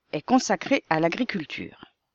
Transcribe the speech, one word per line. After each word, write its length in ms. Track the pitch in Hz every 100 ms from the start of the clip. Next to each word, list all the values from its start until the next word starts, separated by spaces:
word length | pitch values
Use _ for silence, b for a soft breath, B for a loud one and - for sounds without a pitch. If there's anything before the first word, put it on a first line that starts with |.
| _
est 100 | 151
consacrée 640 | - 254 - 220 - 277 -
à 80 | 160
l'agriculture. 840 | 170 202 247 185 143 - 87 - - _ _